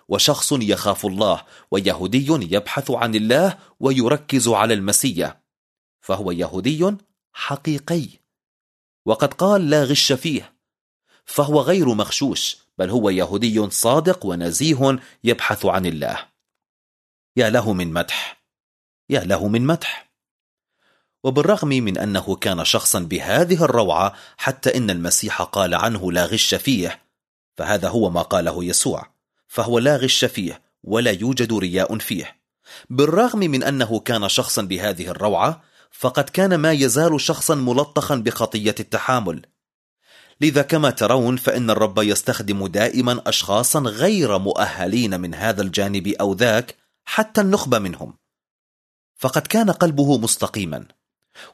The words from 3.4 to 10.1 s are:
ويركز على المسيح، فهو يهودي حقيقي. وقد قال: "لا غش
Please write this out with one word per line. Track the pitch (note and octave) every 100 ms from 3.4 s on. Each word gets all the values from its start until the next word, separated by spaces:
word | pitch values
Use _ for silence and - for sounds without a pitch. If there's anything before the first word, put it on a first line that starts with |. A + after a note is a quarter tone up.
| F#3 - - _
ويركز | C3+ C3 A#2 C#3+ - C3+ A#2
على | G#2+ A2+
المسيح، | G#2+ G2 G2+ - E2+ D2+ - _ _ _ _ _ _
فهو | - F#2+ F#2+
يهودي | F2 E2+ F#2 A2 D#3 F#3 G3+ _ _ _
حقيقي. | - - C#3+ - C#3+ - E3+ A#2+ - _ _ _ _ _ _ _ _ -
وقد | A2+ C#3+
قال: | - F#3+ G3+ D#3
"لا | D3+
غش | C3 D3 -